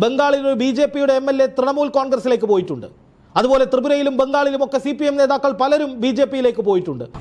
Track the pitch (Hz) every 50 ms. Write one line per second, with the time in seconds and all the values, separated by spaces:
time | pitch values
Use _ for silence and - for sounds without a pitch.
0 | 196 233 262 269 285 285 285 277 277 269 269 214 247 269 247 254 294 285 277 285
1 | 277 277 262 269 269 277 277 269 269 262 262 262 254 269 277 294 294 277 - 277
2 | 269 269 262 240 - 254 247 226 220 208 202 185 175 - 151 123 104 90 - -
3 | _ _ _ _ _ _ - 170 220 254 269 269 262 262 262 254 240 285 285 285
4 | 285 277 269 247 269 262 277 285 285 277 277 262 277 269 269 262 262 277 285 294
5 | 294 285 277 285 277 262 277 269 285 277 254 185 254 269 294 294 302 277 262 233
6 | 220 262 240 233 277 240 269 269 254 247 233 226 208 202 196 180 180 180 139 123
7 | 117 - - -